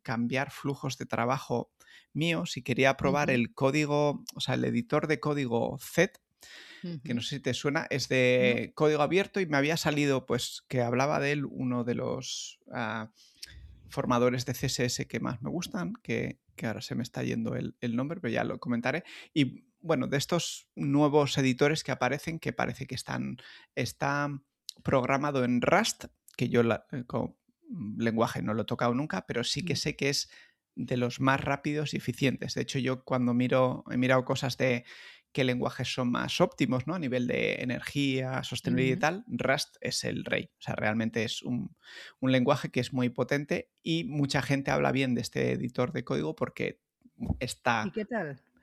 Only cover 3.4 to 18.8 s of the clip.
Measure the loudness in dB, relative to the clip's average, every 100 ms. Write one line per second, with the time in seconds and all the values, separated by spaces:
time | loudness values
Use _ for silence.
3.4 | 2 2 2 2 2 2 2 0 -6 -8
4.4 | -2 0 0 0 0 0 2 0 0 -2
5.4 | 0 0 0 -4 -4 2 2 0 _ _
6.4 | -20 -20 -20 -12 -10 -8 -4 -4 -4 -4
7.4 | -2 -2 -2 -2 -2 -4 0 4 6 6
8.4 | 6 2 -2 2 4 4 4 2 2 0
9.4 | 0 2 2 2 0 2 4 2 2 -2
10.4 | -2 -10 -4 0 2 2 2 2 2 0
11.4 | -2 -4 -2 -2 -2 -2 -2 -4 -6 -10
12.4 | -12 -16 -12 -6 -4 -4 -8 _ -20 -20
13.4 | -20 -18 -20 -20 -12 -4 2 4 4 2
14.4 | -2 -4 -2 0 -2 -2 -6 -6 -6 -6
15.4 | -6 -6 -6 -6 -6 -8 -4 -2 -2 -8
16.4 | _ -8 -6 -6 -6 -6 -6 -4 -4 -2
17.4 | -2 -4 -6 -6 -4 -2 -4 -4 -2 0
18.4 | 0 -2 -2 -2